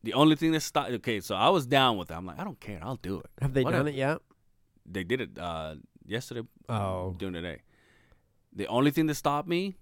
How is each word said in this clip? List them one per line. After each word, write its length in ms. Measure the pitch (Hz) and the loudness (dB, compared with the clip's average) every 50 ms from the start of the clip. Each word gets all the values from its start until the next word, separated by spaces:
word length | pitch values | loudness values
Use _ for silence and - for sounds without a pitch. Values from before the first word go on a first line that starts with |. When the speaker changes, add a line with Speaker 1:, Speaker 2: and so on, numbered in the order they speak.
Speaker 1:
the 120 | - 110 - | -6 0 4
only 200 | 127 151 156 156 | 6 6 6 6
thing 160 | 143 165 160 | 6 4 2
that 120 | 160 156 | 2 0
stopped, 280 | - - _ - 139 101 | -2 0 _ -2 0 0
okay, 300 | 123 107 - 127 110 101 | -4 -4 -2 -2 -2 -2
so 160 | - - 104 | -2 -4 0
I 120 | 95 113 147 | 4 4 6
was 140 | 190 175 135 | 6 4 2
down 320 | 120 143 139 135 127 117 | 4 4 6 6 6 4
with 140 | 95 87 82 | 2 -2 -6
it. 40 | 82 | -8
I'm 120 | 85 92 | -10 -8
like, 140 | 92 76 71 | -10 -10 -8
"I 40 | 180 | -10
don't 140 | 208 - _ | -10 -10 _
care. 220 | - - 104 82 | -12 -12 -10 -10
I'll 140 | 80 113 135 | -8 -8 -8
do 240 | - - 90 98 82 | -8 -6 -6 -6 -6
it." 60 | - - - - | -8 -14 -6 -2
Speaker 2:
Have 140 | 135 139 131 | -2 0 2
they 80 | 135 | 2
Speaker 1:
Whatever. 220 | 127 139 180 170 139 | 2 4 2 2 2
Speaker 2:
done 100 | 151 143 | 0 -2
it 20 | |
yet? 220 | 135 131 139 156 - _ _ _ _ _ _ _ _ _ _ _ _ _ | 0 0 0 0 -2 _ _ _ _ _ _ _ _ _ _ _ _ _
Speaker 1:
They 200 | - 90 95 92 | -10 -8 -6 -2
did 160 | 85 123 131 | 0 0 -2
it, 180 | 113 - 50 - | -2 -6 -8 -8
uh, 380 | 87 87 85 80 78 78 78 71 - _ _ - - | -6 -6 -4 -4 -6 -6 -10 -12 -16 _ _ -20 -10
yesterday 380 | - 101 120 - - 123 120 113 - _ - - - | -6 -6 -6 -6 -6 -10 -10 -10 -12 _ -20 -8 -6
Speaker 2:
Oh. 460 | 120 107 101 95 92 90 90 95 87 87 | -4 -2 0 -2 -2 -2 -4 -4 -4 -4
Speaker 1:
during 160 | 95 95 90 | -4 -4 -4
the 60 | 85 | -4
day. 180 | 87 87 78 - _ _ _ _ _ _ _ _ _ _ - _ _ _ _ _ _ _ | -6 -6 -8 -10 _ _ _ _ _ _ _ _ _ _ -20 _ _ _ _ _ _ _
The 140 | - - 98 | -8 -8 -6
only 240 | - 117 123 135 147 | 0 2 4 4 4
thing 160 | 143 165 160 | 4 4 0
that 80 | 156 147 | 0 0
stopped 340 | - - 147 143 147 151 175 | 0 0 0 0 0 0 0
me 280 | 170 175 190 202 180 - | -2 0 0 -4 -8 -10